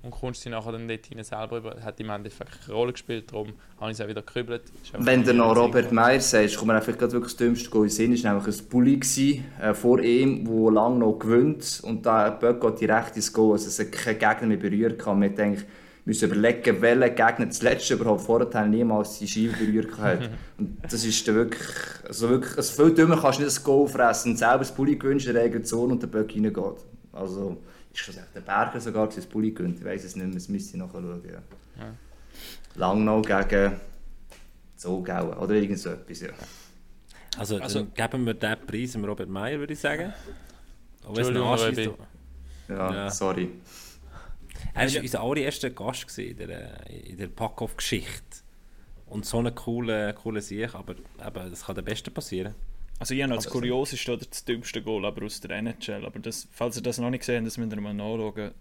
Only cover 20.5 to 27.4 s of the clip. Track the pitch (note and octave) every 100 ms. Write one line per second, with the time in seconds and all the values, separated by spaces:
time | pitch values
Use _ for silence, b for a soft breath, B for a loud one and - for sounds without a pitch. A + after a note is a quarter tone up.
20.5 | - G2+ - - A#2 A2+ G#2+ - G#2+ A#2
21.5 | - - - - - - - A#2 C3 C3
22.5 | - B2 - D#3+ D#3+ D#3+ D#3+ C#3+ B2+ C#3+
23.5 | - - C#3 C#3+ - A#2+ A2 A#2+ A2+ A#2
24.5 | C3 C3 - C#3 D3 C3+ C#3 B2 A#2 A#2
25.5 | A2+ - A2+ A#2+ A#2+ A#2 A2 G#2+ G2+ G#2+
26.5 | - G2 - - - - - F#2+ F#2+